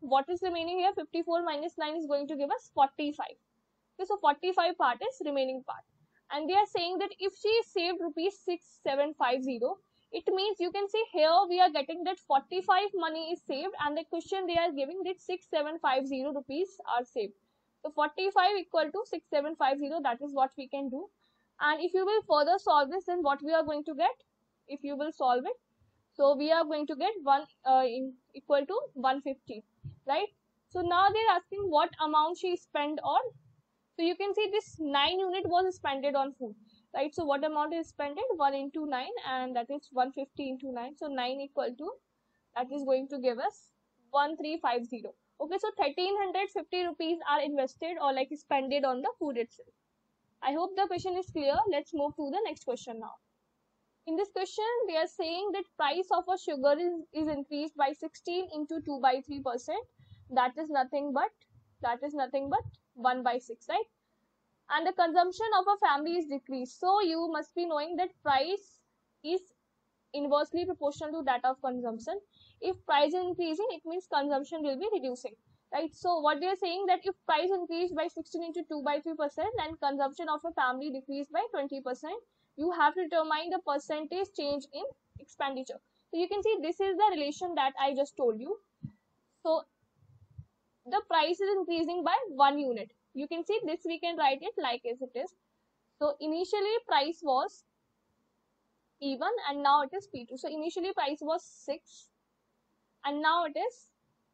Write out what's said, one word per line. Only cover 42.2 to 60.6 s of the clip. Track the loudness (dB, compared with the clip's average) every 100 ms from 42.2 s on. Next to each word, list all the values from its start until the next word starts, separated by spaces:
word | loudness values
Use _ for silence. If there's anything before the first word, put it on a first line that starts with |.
| _ _ _ -6
that | -4
is | -4
going | 0 0 0
to | -2
give | -2 0
us | -4 -6 _ _ _ _ _
one | 2 2 0
three | -4 -2
five | 0 0
zero. | -2 -10 -10 -16 _ -8
Okay, | -4 -4
so | -4 0
thirteen | -2 0 -2 0
hundred | -2 -2 -2
fifty | -4 -4 -4
rupees | -2 -2 -2 -2 2
are | 2
invested | 2 0 -2 -2 -6 0
or, | 0
like, | 0 -2
spended | -6 -2 0 2 0
on | 0 0
the | -2 -4
food | -4 -4
itself. | -6 -8 -20 _ _ _ _ _ _ -6
I | -2
hope | 0 -2 0
the | 0
question | -2 -4 -4
is | -4
clear. | -2 2 2 2
Let's | 0 -2
move | -2 -2 -4
to | -4
the | -2
next | -4 -6
question | -8 -8 -8 -12
now. | -12 -16 _ _ _ _ _ _ _ _ -4
In | -2
this | -2
question, | -4 -4 -2 -2 0 0
they | 0
are | -2
saying | -2 -4 -2 -2
that | -4 -6 -2
price | 0 0 0
of | 0 2
a | -2
sugar | -2 2 4 4
is, | 2 -2 -6
is | -4 -2
increased | -2 -4 -6 -4 0
by | -2
sixteen | -2 -10 -10 -6 -4 -4
into | -6 -6 -6
two | -6 2
by | 2 2 -4
three | -8
percent. | -6 -6 -4 -6 -8 _ -20 -20 -4
That | 0 2
is | 0